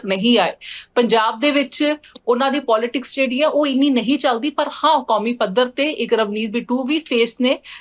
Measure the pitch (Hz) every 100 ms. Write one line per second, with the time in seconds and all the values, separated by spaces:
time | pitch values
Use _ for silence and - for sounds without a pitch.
0 | 202 190 226 233 170 - - - - -
1 | 240 226 220 220 294 285 277 - 294 302
2 | - - - 240 269 277 277 220 240 269
3 | 262 - 269 254 302 262 294 262 285 247
4 | 214 285 269 226 285 294 302 - 294 311
5 | - 220 220 240 208 196 254 254 294 294
6 | 233 220 208 214 220 226 240 247 262 311
7 | - 240 226 - 254 320 - -